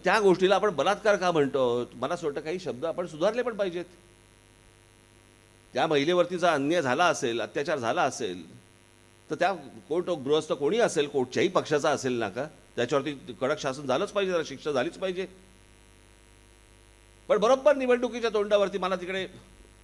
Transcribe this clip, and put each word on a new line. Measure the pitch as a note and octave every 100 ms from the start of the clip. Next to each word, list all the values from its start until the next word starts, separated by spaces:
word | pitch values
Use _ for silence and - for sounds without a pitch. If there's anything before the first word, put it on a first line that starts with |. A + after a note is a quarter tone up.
त्या | F#3 G#3+
गोष्टीला | G3 E3+ F#3
आपण | F#3+ G#3
बलात्कार | D#3 F3+ G3+ G#3+ G3+
का | F3+
म्हणतो? | E3 C#3 C#3 B2 A#2+ A#2+
मला | B2 C3
असं | F3 D#3
वाटतं | C#3+
काही | D3+ F3+
शब्द | E3 A#2+
आपण | E3 E3+ F3
सुधारले | D3+ F#3+ A#3
पण | B3 G#3
पाहिजेत. | G3 E3+ E3+ - - - - - - - - - - - - - - - - - -
त्या | B2 D#3+
महिलेवरती | D3 C#3+ F3+ F3 F3+
जर | F3
अन्याय | D3 C#3 F3
झाला | C#3 C3 F3
असेल, | D3 B2 A#2
अत्याचार | G#2+ D#3 D3 D3+
झाला | A2+ D#3
असेल, | D3 - G#2+ F2+ E2 - - - - _ - - -
तर |
त्या | D3 F3 F3+ B2+ - -
कोण | E3 E3+
तो |
गृहस्थ | E3 C3 D#3 D#3
कोणी | E3 D3 A3+
असेल, | G3 E3 C#3+
कोणत्याही | C#3+ B2 F#3+ F3
पक्षाचा | F3 B2+ D3+ D3+
असेल | C3+ B2+
ना | A#2+ G#2+
का, | G#2 D3+ - - -
त्याच्यावरती | B2 C#3+ C#3 C#3 F#2+ A#2
कडक | C3 D3+
शासन | C#3+ C#3 C#3
झालंच | C3+ G3+
पाहिजे, | G#3 F#3+
त्याला | F3 D3
शिक्षा | C3+ D#3
झालीच | C3+ D3+ F3
पाहिजे. | F#3+ F#3 F3+ - - - - - - - - - - - - - - - - - - - -
पण | G3+
बरोबर | G#3+ C4 C#4 C#4
निवडणुकीच्या | B3+ A#3+ A#3+ A#3+ A3+
तोंडावरती | G#3 G3+ G#3 G3 G3
मला | F#3 F#3
तिकडे | F3 F#3+ F#3 - - - - -